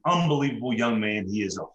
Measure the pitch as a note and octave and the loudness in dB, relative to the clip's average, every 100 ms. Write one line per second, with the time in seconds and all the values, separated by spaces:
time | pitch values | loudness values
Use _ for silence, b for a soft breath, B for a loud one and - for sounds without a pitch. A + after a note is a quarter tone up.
0 | D#3+ F3 E3 C#3+ C#3 A#2 B2 A#2 A#2 A2 | 0 2 2 2 0 -2 -2 0 0 0
1 | G#2+ G#2+ F#2+ G#2+ G2 - - | 0 -2 -2 -2 -2 -4 -8